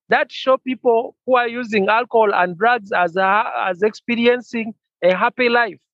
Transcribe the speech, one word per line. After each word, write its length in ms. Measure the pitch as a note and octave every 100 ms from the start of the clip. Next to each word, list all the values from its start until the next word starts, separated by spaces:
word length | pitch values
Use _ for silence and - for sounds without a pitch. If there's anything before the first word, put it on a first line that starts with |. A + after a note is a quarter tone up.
| -
that 240 | B3 D4+
show 240 | - C4+ C4
people 580 | C4 B3 B3+ A3+ C4 - -
who 100 | B3+
are 120 | A#3+
using 400 | A#3 A#3+ G#3+ G3
alcohol 460 | A3 B3 A#3 G#3+
and 220 | G3 F3+ E3
drugs 320 | A3 A#3+ G3
as 240 | F3+ F3 E3+
a, 280 | F#3+ G3+ B3+ B3 G3
as 140 | F3+
experiencing 920 | G#3 - - A#3 A#3+ B3 A#3 A#3+ A3+ - _ _
a 120 | F3 F#3
happy 320 | A#3 - B3
life. 300 | A#3+ A#3 C#3+ _